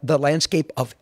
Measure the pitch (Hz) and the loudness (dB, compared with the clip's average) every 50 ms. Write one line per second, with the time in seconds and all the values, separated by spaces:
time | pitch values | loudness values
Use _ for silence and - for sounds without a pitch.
0 | - 123 160 135 143 143 156 165 - - 170 160 151 - - - 127 113 - _ | -2 0 0 2 2 2 0 0 0 0 0 0 -2 -2 -2 -4 -4 -4 -4 _